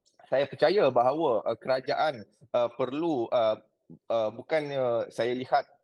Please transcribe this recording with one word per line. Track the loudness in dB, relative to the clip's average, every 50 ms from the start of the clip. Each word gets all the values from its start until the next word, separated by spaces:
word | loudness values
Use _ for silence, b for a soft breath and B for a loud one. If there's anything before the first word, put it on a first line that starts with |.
| _ _ _ _ -8 -2
saya | 0 0 0
percaya | -2 0 2 2 4 4 4 2 4 4
bahawa, | 4 4 4 2 2 0 0 0 0 0 -2
uh, | -4
kerajaan, | -4 -2 -2 -2 -2 -2 -2 -2 0 0 0 -2 -4 -12 -18 _ _ -16 _ 0
uh, | 0 0 0 -2
perlu, | -4 -4 -4 -4 -4 -2 -2 -2 -2 -2 0 0
uh, | 2 2 2 0 -2 -6 _ _ _ _ _ -20 -20 _ _ -2
uh, | -2 -2 -2 -4
bukannya | -8 -6 -4 -2 -2 -2 -2 -2 -2 0 0 0 0 -2 -4
saya | -4 -2 -2 -2 -2
lihat | -4 -2 0 0 0 0 -2 _ _